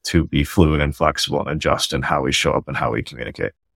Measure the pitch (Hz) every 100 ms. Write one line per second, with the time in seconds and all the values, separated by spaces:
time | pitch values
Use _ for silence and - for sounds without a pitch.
0 | - 87 - 73 71 - 78 76 73 -
1 | 76 - - 73 71 76 76 76 - 73
2 | 64 76 65 - 73 67 - 67 65 57
3 | - 60 53 - - - _